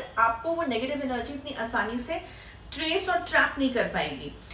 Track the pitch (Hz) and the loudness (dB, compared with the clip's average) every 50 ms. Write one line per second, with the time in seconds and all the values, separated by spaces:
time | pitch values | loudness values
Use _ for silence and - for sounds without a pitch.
0 | - - - - - - - - - 330 330 330 330 269 226 214 254 262 294 277 | 0 -2 2 4 4 4 4 2 0 0 0 2 2 0 0 0 0 0 -2 -2
1 | 285 254 247 247 254 277 285 277 - 294 269 - 226 226 - 208 202 214 240 247 | -2 0 -2 -2 -2 -4 -6 -8 -8 -8 -6 -4 -4 0 0 0 0 0 0 -4
2 | 247 - 330 - - - - - - - - - - - - 294 320 320 330 392 | -2 -2 -4 -4 -4 -8 -14 -16 -18 -18 -18 -18 -14 -10 -6 -2 0 2 2 2
3 | 381 381 349 349 - - 320 285 269 - - 285 269 254 - 220 - - - 170 | 2 2 2 0 2 4 4 4 6 4 4 2 2 2 4 2 2 2 0 0
4 | 151 147 143 127 - 147 - - - - | -2 -2 -4 -6 -8 -10 -10 -12 -14 -14